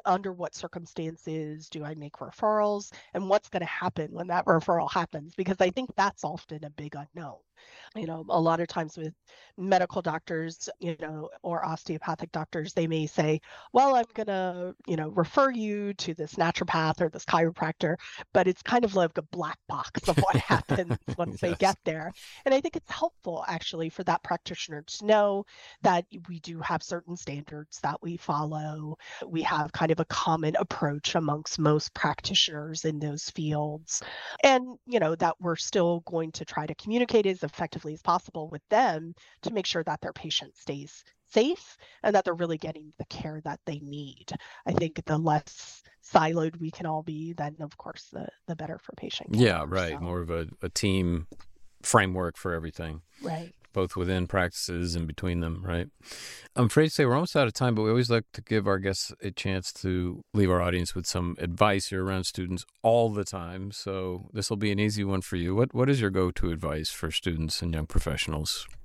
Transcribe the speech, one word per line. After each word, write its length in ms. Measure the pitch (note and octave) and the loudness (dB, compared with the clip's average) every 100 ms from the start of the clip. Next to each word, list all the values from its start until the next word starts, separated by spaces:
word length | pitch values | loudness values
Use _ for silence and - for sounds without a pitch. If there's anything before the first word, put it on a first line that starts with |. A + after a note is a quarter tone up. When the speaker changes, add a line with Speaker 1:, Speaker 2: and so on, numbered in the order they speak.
Speaker 1:
under 280 | - F#3 G3 | 2 0 0
what 220 | F3+ E3 | -6 -8
circumstances 1120 | - E3+ F3 E3+ - D#3+ D#3+ - D#3+ D3+ D#3 D#3 | -8 -10 -10 -10 -6 -6 -6 -8 -6 -6 -10 -12
do 160 | D#3+ | -10
I 100 | D3 | -8
make 200 | D#3+ D3 | -10 -12
referrals, 800 | - C3+ - A3 G#3+ G#3 G3+ G3+ - - | -12 -14 -2 2 4 2 0 -4 -16 -10
and 140 | - F#3+ | -6 2
what's 200 | G#3 - | 2 2
gonna 160 | F#3+ | -4
happen 480 | E3+ - F#3 F3 D#3+ | -4 -4 -4 -4 -6
when 140 | E3+ F3 | -6 -2
that 160 | F3 F3+ | 0 4
referral 440 | E3 D#3+ E3+ D3 | 4 4 2 2
happens? 440 | F#3+ E3+ D#3 D3+ | 0 -2 -6 -8
Because 220 | - F#3 F#3 | -4 -2 2
I 100 | F#3 | 2
think 200 | A3 B3+ - | 2 -2 0
that's 280 | G3 - | 0 0
often 400 | - E3+ - D3+ | -6 -8 -10 -12
a 60 | D3+ | -12
big 260 | D3 D3+ D3 | -12 -10 -10
unknown. 420 | C#3+ F3 D3 F2+ _ _ - - - A3 | -12 -14 -14 -14 _ _ -20 -20 -14 -8
You 100 | E3 | -6
know, 180 | D#3+ D#3+ | -6 0
a 120 | E3+ | 4
lot 200 | E3 E3 | 4 4
of 80 | E3+ | 2
times 280 | - D#3 - | -2 -4 -6
with 160 | D#3 - _ - - - | -10 -10 _ -20 -20 -8
medical 440 | F#3 F#3+ F3+ F#3+ | 2 4 4 0
doctors, 680 | E3+ D#3+ - E3 D#3+ E3 - - | -2 -4 -4 -6 -6 -8 -12 -8
you 180 | E3+ D#3 | -6 -6
know, 280 | D#3 D#3 D3+ - | -6 -8 -10 -10
or 220 | F3+ E3+ | -4 -2
osteopathic 680 | D#3+ D#3+ - D#3 - E3+ E3+ | -2 -4 -6 -6 -4 -6 -6
doctors, 420 | E3 D#3 E3+ D#3 | -6 -6 -6 -4
they 140 | - E3 | 0 0
may 200 | D#3+ D3+ | 0 0
say, 340 | - D#3 D#3 - - - | 2 2 2 -2 -18 2
"Well, 240 | B3 C#4 B3+ | 6 6 6
I'm 100 | A3+ | 2
gonna, 600 | - G#3+ F#3+ F#3 F3+ F3+ - - | -2 -2 -2 -2 -4 -8 -8 -4
you 100 | E3 | -2
know, 120 | D#3 | 0
refer 420 | G3 E3 - C4+ | 0 2 4 4
you 420 | A#3+ G#3+ G#3 G3+ | 2 -2 -2 -4
to 200 | G3 - | -4 -6
this 200 | E3 D3+ | -6 -6
naturopath 680 | - E3+ - F3+ E3 D#3+ D#3 | 0 0 2 0 2 2 2
or 80 | E3 | 0
this 160 | - | -2
chiropractor," 720 | - F3 E3 E3+ D#3+ - E3 E3+ - - - | 2 4 4 2 -2 0 0 -2 -6 -16 0
but 140 | G3+ F#3 | 4 4
it's 160 | F3+ | 2
kind 220 | - B3 | 0 2
of 100 | A3+ | 4
like 240 | G3 E3+ - | 4 2 0
a 40 | |
black 360 | D#3 F3+ D#3 - - | -6 -6 -8 -8 -8
box 400 | - - - - | -8 -6 -2 2
of 80 | E3 | 4
what 180 | F#3+ - | 4 2
<laughs> 0 | |
happens 600 | - C3 - - E3+ A2+ - B2+ | 2 0 2 -2 0 -4 -4 -4
once 220 | E3+ - | -4 -2
they 100 | F3+ | -2
Speaker 2:
Yes. 80 | E3 | 2
Speaker 1:
get 200 | G3 F#3+ | 2 2
there. 280 | - D#3+ E3 - - - | -4 -6 -8 -12 -18 -4
And 100 | - | 4
I 60 | C4+ | 4
think 160 | E4 D#4+ | 4 -4
it's 140 | - | -8
helpful 540 | - E4+ - F#3+ E3 - | -2 -2 -2 -6 -6 -4
actually 400 | E3 - E3 E3 | -4 -4 -4 -4
for 160 | - | -2
that 180 | F3 E3+ | 0 0
practitioner 600 | - F3 - F3 - D3+ | 0 -4 -4 -10 -8 -10
to 220 | - - | -12 -4
know 400 | G#3 G#3+ G#3 G3 G3+ - - - | 4 6 6 2 -4 -12 -20 0
that 240 | G#3+ F3 F3+ - E3+ | 4 4 0 -8 -12
we 100 | E3+ | -12
do 200 | E3+ E3 | -10 -8
have 220 | D3 D#3+ | -4 -4
certain 340 | - F3 F3 F3 | -4 -8 -8 -10
standards 640 | - C#3+ D3 D3+ D3+ - | -8 -10 -10 -14 -14 -6
that 200 | D3 D3 | -4 -4
we 140 | E3+ E3+ | -6 -6
follow. 800 | - D3 D3+ D#3 D3+ D#3 D3+ D#3 - - - | -2 -2 -2 -4 -6 -8 -10 -10 -14 -14 -6
We 160 | E3 | -2
have 300 | D#3 D#3 D3+ | 0 0 -2
kind 180 | - D#3+ | 0 2
of 80 | E3 | 2
a 60 | |
common 500 | D#3+ - - D#3+ D#3 E3 | 0 0 2 2 2 0
approach 600 | - - D3+ D3 - E3+ | -2 -2 -2 0 0 0
amongst 420 | D#3 D3 D#3 - | 2 0 -4 2
most 340 | D3+ D3+ - | 4 4 0
practitioners 920 | - D3 D3 - F#3 - D3+ D3+ D#3+ | -2 -2 -2 0 2 2 0 -8 -4
in 160 | D#3+ D3+ | -2 -2
those 300 | D3+ D3 - | -4 -4 -6
fields. 720 | - D3+ D3+ D3+ D3+ D#3+ - - - - - | -4 -2 0 -2 -6 -8 -8 -8 -12 -12 4
And, 340 | C#4 B3+ B3+ B3 - | 6 6 4 -8 -2
you 140 | A#3+ | 2
know, 160 | D#3 E3 | 2 2
that 240 | E3+ - | 0 0
we're 160 | F3+ D#3+ | -2 -2
still 440 | - G3+ E3+ E3+ - | 0 4 4 2 -2
going 240 | E3+ D#3+ | -4 -4
to 120 | - | -6
try 220 | D#3+ - D#3 | -6 -6 -4
to 80 | D#3+ | -6
communicate 500 | G#3 A#3 A#3+ A#3 G3 | -2 0 4 4 4
as 160 | F#3 D3 | 0 -4
effectively 440 | - E3 - D3+ | -4 -6 -6 -10
as 80 | D#3 | -4
possible 460 | - E3+ - E3+ D#3 | 2 2 0 -10 -10
with 140 | D3 - | -12 2
them 440 | G#3 B3+ D#3+ E3 - - _ | 4 4 2 -6 -14 -20 _
to 100 | - | -4
make 140 | A3 F3+ | -2 0
sure 180 | E3+ | -2
that 160 | D#3+ D3+ | -2 -4
their 120 | - | -6
patient 440 | - D#3+ - C#3 _ | -8 -4 -4 -4 _
stays 480 | - C#3 C#3+ - - _ _ | -8 -8 -10 -18 -20 _ _
safe 440 | G#3+ B3+ F4+ - - - - | 4 4 0 -8 -20 -20 -4
and 120 | - | 2
that 100 | G#3 | 2
they're 100 | F#3 | 2
really 240 | E3+ E3+ D#3+ | 0 0 -2
getting 340 | D#3+ D#3 D3+ - | -4 -8 -14 -14
the 60 | - | -12
care 340 | - D#3 D#3 | -8 -8 -8
that 160 | D3+ - - | -8 -8 -8
they 120 | D3 | -8
need. 520 | C#3+ C#3+ C#3 - - - - - - | -8 -10 -10 -14 -12 -12 -12 -8 -2
I 60 | |
think 320 | - E3 D#3+ | 0 0 -2
the 140 | - D#3 | -2 0
less 640 | E3 D3+ - - - - _ _ | 4 2 0 -10 -18 -20 _ _
siloed 540 | - - D#3+ E3+ D#3+ E3+ | 2 4 6 4 0 -2
we 100 | D#3+ | -8
can 160 | - E3+ | -6 -4
all 160 | D#3 | -4
be, 300 | D#3+ D#3 E3 | -4 -8 -8
then 240 | E3+ D3 D#3 | -6 -8 -6
of 160 | D3+ - | -12 -12
course 320 | - - - | -14 -16 -16
the, 160 | - - - - | -12 -12 -12 -10
the 100 | D#3+ | -8
better 220 | D#3 - | -8 -10
for 140 | - - | -14 -14
patient 360 | - - - | -10 -8 -2
care. 100 | G#2+ | 4
Speaker 2:
Yeah, 220 | A#2+ F2 D2+ | 6 6 0
right. 260 | F#2 F2 | 0 0
Speaker 1:
So 80 | C#2+ | -2
Speaker 2:
More 200 | F2 F2 | -4 -4
of 100 | E2+ | -4
a, 160 | E2+ D#2 - | -4 -6 -8
a 60 | F2+ | -6
team 580 | - G#2 F#2+ F2+ F2 D#2+ - - - - - | -2 2 2 2 0 -4 -12 -18 -18 -20 -10
framework 540 | - A#2 F#2+ F2+ F2 - | 4 6 6 2 -2 -4
for 160 | F#2+ | -4
everything. 500 | E2+ D#2+ - E2 D#2 - - | -4 -4 -8 -8 -8 -14 -12
Speaker 1:
Right. 300 | E3 D#3+ E3+ - _ | -8 -8 -8 -16 _
Speaker 2:
Both 220 | - - | -2 -2
within 320 | - F2+ F#2 F2+ | -2 0 0 0
practices 680 | G2 F2 - - F2 F2 E2+ | 0 0 -2 -6 -2 -2 -2
and 100 | E2 | -4
between 320 | D#2 F#2 E2+ | -4 -2 0
them, 240 | E2 F2 | -2 -4
right? 220 | F2+ E2+ - - - - - - - - | -4 -4 -4 -10 -18 -16 -14 -16 -6 2
I'm 100 | B2 | 4
afraid 200 | - D#3 | 6 4
to 40 | |
say 160 | - C3+ | 4 4
we're 80 | |
almost 220 | C3 F3 D3+ | 4 2 4
out 100 | B2 | 2
of 60 | |
time, 240 | - B2+ A2 | 4 2 4
but 60 | |
we 80 | G#2+ | 4
always 200 | A#2 A#2+ | 4 4
like 140 | A#2 - | 2 0
to 100 | - | -8
give 240 | - A2 G2 | 0 2 4
our 140 | F#2+ | 2
guests 320 | G2 G2 - - | 2 -2 -4 -6
a 80 | G2+ | -8
chance 420 | - G2 F#2+ - | -4 -2 -2 -4
to 480 | - F#2+ F2+ F2+ F2+ - | -4 0 0 0 -4 -2
leave 160 | G#2 F#2+ | 4 6
our 100 | F2+ | 6
audience 320 | F2 F2+ F2 F#2 | 4 2 0 -4
with 100 | F2 | -4
some 300 | F#2 F2 - | -2 -2 -2
advice. 540 | E2+ F2 G#2 G2 - | -4 2 4 4 0
You're 120 | F#2+ | -2
around 200 | F#2+ F#2+ | -2 -2
students 400 | F#2 - F2+ G#2 - _ | -4 -4 -4 -6 -8 _
all 280 | A2+ A#2 A#2 | 4 4 4
the 140 | G#2 | 0
time, 460 | F#2+ F#2+ E2+ F#2+ G2 | -4 -6 -10 -8 -10
so 580 | G2+ - F#2+ F#2 F2+ - | -8 -6 -6 -4 -6 -8
this 180 | G#2+ G2 | -6 -4
will 60 | G#2 | -2
be 160 | G#2+ | 0
an 80 | G2+ | 2
easy 240 | G#2+ G#2 | 2 2
one 160 | G2 F#2+ | 0 0
for 160 | - F2+ | -2 -2
you. 180 | E2+ | 0
What, 180 | G2 B2+ | 2 2
what 160 | A#2 C3 | 4 4
is 120 | C3+ | 4
your 100 | G#2 | 2
go-to 400 | F#2+ F2+ - F2 | 2 2 2 0
advice 400 | E2 E2+ D#2 D#2+ | 0 -2 -2 -4
for 220 | - D#2+ | -4 -4
students 500 | - - D#2+ D#2+ - | -2 -2 0 -2 -2
and 100 | E2+ | -2
young 140 | D#2+ D#2 | -2 0
professionals? 800 | - - C#2 - D2+ D2+ - - - | 2 2 0 -2 -2 -4 -6 -8 -14